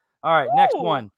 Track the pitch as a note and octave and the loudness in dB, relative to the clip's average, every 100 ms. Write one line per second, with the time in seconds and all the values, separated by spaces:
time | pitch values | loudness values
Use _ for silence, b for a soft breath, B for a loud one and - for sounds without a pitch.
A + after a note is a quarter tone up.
0 | _ _ D#3 D#3+ C#3+ F#5 G5 G4+ G3+ C#3+ | _ _ 0 0 2 2 2 0 -4 -4
1 | G#2+ | -6